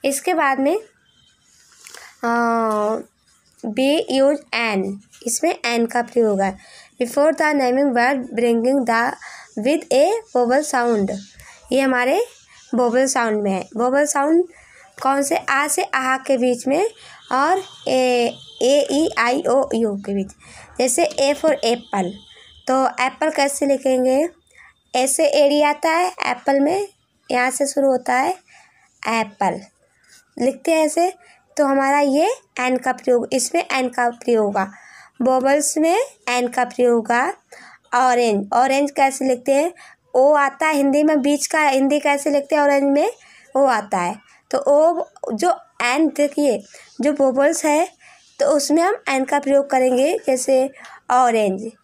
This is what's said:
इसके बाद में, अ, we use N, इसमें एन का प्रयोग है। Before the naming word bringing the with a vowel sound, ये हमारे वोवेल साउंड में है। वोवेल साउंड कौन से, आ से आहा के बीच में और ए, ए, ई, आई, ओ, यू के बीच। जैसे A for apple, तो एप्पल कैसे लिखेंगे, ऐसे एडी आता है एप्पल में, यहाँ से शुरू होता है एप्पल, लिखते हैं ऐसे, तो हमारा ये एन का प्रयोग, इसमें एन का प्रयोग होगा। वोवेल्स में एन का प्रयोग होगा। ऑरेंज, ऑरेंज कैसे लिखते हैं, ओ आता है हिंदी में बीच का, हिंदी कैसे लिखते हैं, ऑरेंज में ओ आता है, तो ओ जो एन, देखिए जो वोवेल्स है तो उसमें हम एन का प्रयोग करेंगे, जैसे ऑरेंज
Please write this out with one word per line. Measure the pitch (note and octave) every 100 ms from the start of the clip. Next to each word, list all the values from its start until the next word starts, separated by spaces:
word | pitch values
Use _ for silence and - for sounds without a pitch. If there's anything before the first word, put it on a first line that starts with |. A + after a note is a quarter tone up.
इसके | C4+ C4+ -
बाद | E4 C#4+ C4+
में, | C4+ F#4+ - _ _ _ _ _ _ _ _ _ - - - -
अ, | A#3+ A#3 A#3 A#3 A3+ G#3+ G#3 A3 - _ _ _ _ _
we | A#3 G#3+ C4+ D4+ -
use | C4+ C4+ C#4+ -
N, | A3+ A#3 G3+ F#3+ G3+ _ - -
इसमें | - D#4+ -
एन | A#3 A#3 A#3
का | B3+
प्रयोग | A#3+ - A3+ G3
है। | G3 F#3+ - - - _
Before | A#3+ C4 D4+
the | D#4 D#4
naming | D4 B3+ B3+ C#4+ A#3+
word | A#3+ C#4 A#3+ G#3+
bringing | A#3 A#3 A#3 C#4 A#3+
the | A3+ A#3+ - - - - -
with | A3 D#4 -
a | B3+ D#4 A4+ A4
vowel | B3+ A#3+ C4
sound, | D4+ C4 A#3+ A3+ G3 G3 - - - - -
ये | B3+
हमारे | C4+ B3+ B3 E4+ A#4+ - _ - -
वोवेल | A#3 B3 A#3+ C4+
साउंड | B3 A#3 G#3+
में | G3+
है। | F#3+ - G#3+
वोवेल | B3 C4+ D4
साउंड | D4 C#4 E4 F4 - - - - -
कौन | C4 C#4
से, | C#4 D#4+
आ | - C4+ D4
से | D4
आहा | - C4 C4 C4+
के | - C4+
बीच | B3+ B3 -
में | D4 A4 - - - -
और | B3+ C#4+ F#4+ F#4+ - -
ए, | C4 B3+ B3 A#3+ - - -
ए, | A#3+ C#4+ C#4
ई, | C#4 D#4+ -
आई, | A#3 C4
ओ, | F4 B3+ -
यू | A3+ A#3 G3+
के | G3+
बीच। | G3+ G3 - - - - -
जैसे | B3 B3 D#4 -
A | C#4 C#4+
for | D#4+ D4 A3+
apple, | A#3 - G3+ F#3 G3+ - - - - -
तो | C4 C4 -
एप्पल | C4 B3+ D#4
कैसे | D4+ C#4 C#4 C#4+
लिखेंगे, | C4+ C4+ B3+ B3+ C4 E4 _ _ _ - _ _
ऐसे | B3+ C4 C4 D#4 D4
एडी | C#4+ D4
आता | D4 D4 D#4+
है | D#4+ F4+ - -
एप्पल | - - C#4
में, | C#4+ F#4 G4+ _ _ _ _
यहाँ | B3 B3
से | C4 C#4
शुरू | C#4+ C#4
होता | B3+ B3
है | B3+ D4 F#4+ _ - _ _ _ _
एप्पल, | - A3+ G#3+ - G3 E3+ - _ _ _ _ - _ -
लिखते | A#3+ - -
हैं | D#4+
ऐसे, | D#4 D4+ F4 F#4 _ _ _ -
तो | C#4+
हमारा | C4+ C4+ C#4+
ये | C#4+ C4+ F4 C5 _ -
एन | B3+ B3+
का | B3+
प्रयोग, | B3 - B3 A#3+
इसमें | C4 B3 E4+
एन | - C4 B3+
का | B3+ A#3+
प्रयोग | A#3+ - A#3
होगा। | G#3+ G#3 F#3+ - - - - _
वोवेल्स | B3 C4 C4 C#4+ D4 -
में | D#4+ F#4+ C5 - -
एन | B3 B3
का | B3
प्रयोग | B3 B3 B3
होगा। | A#3 A3 A#3+ D4 G4+ _ - - - _
ऑरेंज, | B3 B3+ A#3+ A#3+ G3+ G3+
ऑरेंज | A#3 C4 C4+ C#4+
कैसे | C#4+ C4+ C4
लिखते | C4 B3 B3
हैं, | C#4 D#4+ F4 - - _
ओ | - C4+
आता | D4+ C#4 C#4 D#4
है |
हिंदी | D4+ C#4 C#4
में | D4+ D4+
बीच | C4+ C#4+ -
का, | D#4
हिंदी | D4 C4 C4+ D4
कैसे | C#4+ C#4+ D4
लिखते | C#4+ C#4
हैं, | D#4
ऑरेंज | C#4+ C#4
में | C#4 C#4 F#4 A#4+ - - _
ओ | C4
आता | C#4 A3+ G#3 F#3+
है, | F3 G#3+ _ _ _
तो | -
ओ | - C#4+ D#4 E4 - _ -
जो | A3 F4 E4 - _
एन, | A#3+ C4 D#4+
देखिए | C#4 C#4+ D4 D4 A3 - - - -
जो | C#4
वोवेल्स | C#4+ C#4 C4 C#4 D#4+
है | D#4 D4 F4+ _ - - _ _
तो | C#4+
उसमें | D4+ C#4 D4+
हम | F4 G#4 -
एन | C4+
का | C4 C#4+
प्रयोग | C#4+ C#4 C#4
करेंगे, | C4 B3+ B3+ C#4 A4 -
जैसे | C4 - C4+ C4+ C4+ - - _
ऑरेंज | B3 B3 A#3 G#3 F#3+ A3 -